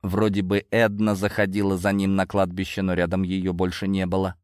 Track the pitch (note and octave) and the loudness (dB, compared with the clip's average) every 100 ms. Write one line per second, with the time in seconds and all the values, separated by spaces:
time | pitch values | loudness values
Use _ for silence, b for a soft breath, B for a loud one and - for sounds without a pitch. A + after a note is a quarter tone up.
0 | G2+ G2 G#2+ G2 F#2 G2+ - A2+ A2+ G2+ | -2 2 2 2 0 0 0 2 2 2
1 | G#2+ G2 G2+ - G2+ G2 G2 F#2+ G2 G2+ | 0 0 -2 0 0 0 0 0 0 2
2 | G2 F#2+ F#2 G2+ F#2+ F2+ F#2 - F#2+ F2+ | 2 0 0 0 0 -2 -6 -2 -2 0
3 | F2 F#2 F#2 F#2+ F#2 F2 F#2 F2 G2 F#2+ | 0 0 -2 -2 -2 0 -2 -2 -2 -2
4 | F#2 F#2+ F#2+ F2 | 0 0 -2 -6